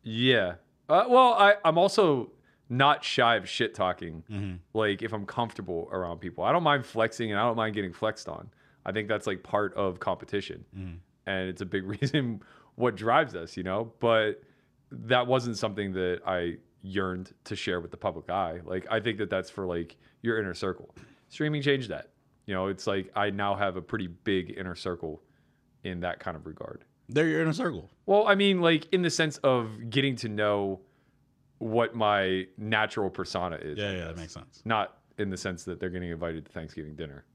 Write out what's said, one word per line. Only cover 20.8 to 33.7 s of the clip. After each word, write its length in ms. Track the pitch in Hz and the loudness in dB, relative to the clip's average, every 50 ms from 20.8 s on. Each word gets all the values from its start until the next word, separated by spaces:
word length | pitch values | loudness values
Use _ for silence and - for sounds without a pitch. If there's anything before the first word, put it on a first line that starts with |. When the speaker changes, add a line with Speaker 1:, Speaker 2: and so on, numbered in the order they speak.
| - - _ - - - - _ _ _ | -12 -20 _ -20 -20 -20 -20 _ _ _
Speaker 1:
Streaming 320 | - - 151 151 151 147 | -6 -4 -2 -2 -2 0
changed 280 | 135 143 139 139 123 104 | 2 2 2 2 0 -6
that. 220 | 80 71 - _ _ _ _ _ _ _ _ | -8 -10 -10 _ _ _ _ _ _ _ _
You 80 | - 98 | -4 -2
know, 140 | 92 92 | -2 -2
it's 200 | 98 98 95 - | -2 -4 -2 -2
like 240 | 110 98 98 92 - - | -2 -2 -2 -4 -4 -2
I 160 | 107 101 104 | 0 0 0
now 260 | 98 98 101 101 98 | 0 -2 -2 -2 0
have 200 | 95 101 98 87 | 0 -2 -2 -2
a 60 | 92 | -6
pretty 260 | 80 - - 104 95 | -8 -6 -6 -6 -6
big 480 | 87 85 - _ 110 98 92 90 - - | -8 -10 -6 _ 0 0 0 0 -4 -10
inner 160 | - 92 92 87 | -10 -10 -10 -10
circle 460 | - - 92 87 85 - 80 78 - _ _ _ _ _ _ _ _ _ _ _ _ - | -8 -6 -6 -6 -6 -8 -10 -10 -10 _ _ _ _ _ _ _ _ _ _ _ _ -10
in 160 | 98 92 87 | -8 -6 -4
that 180 | 87 87 - - | -4 -4 -6 -6
kind 160 | - 92 85 | -8 -10 -10
of 80 | 78 76 | -8 -12
regard. 400 | 80 80 - - - - - - _ _ _ _ - | -14 -14 -12 -14 -14 -14 -16 -20 _ _ _ _ -2
Speaker 2:
They're 180 | 117 147 165 | 0 2 2
your 140 | 160 156 160 | 2 2 2
inner 100 | 165 160 151 | 0 0 0
circle. 360 | 190 254 175 123 85 71 - _ _ _ | -2 -2 -4 -4 -6 -12 -14 _ _ _
Speaker 1:
Well, 200 | - 196 208 214 | 2 4 4 6
I 80 | 220 202 | 4 4
mean, 260 | 196 202 202 190 180 | 4 6 4 4 4
like, 260 | 170 165 165 151 - - - | 4 4 4 4 2 0 0
in 80 | 185 | 2
the 80 | 180 165 | 2 2
sense 280 | - - 165 151 139 - | 2 2 0 0 0 0
of 500 | - 135 127 123 117 110 110 110 117 117 | 2 4 4 4 0 -2 -8 -10 -10 -2
getting 260 | 107 135 135 139 127 | 0 2 2 2 0
to 120 | 113 123 113 | -2 -4 -4
know 500 | 104 104 104 104 104 101 101 98 95 95 - _ _ _ _ _ _ _ _ _ _ _ _ _ _ _ | -2 2 2 2 4 2 2 -2 -4 -6 -10 _ _ _ _ _ _ _ _ _ _ _ _ _ _ _
what 360 | 113 113 110 117 117 110 127 | -6 2 2 2 2 2 0
my 520 | 117 110 104 104 101 95 92 95 95 92 - _ | 0 2 4 4 4 2 2 0 0 -2 -6 _
natural 520 | - 104 107 110 107 110 104 - 113 101 95 | -10 -4 0 2 2 2 0 0 -2 -2 -2
persona 480 | 92 - 92 - - 92 90 90 80 | -2 -6 -8 -4 -4 -4 -2 -2 -4
is, 200 | 78 - 76 | -6 -8 -8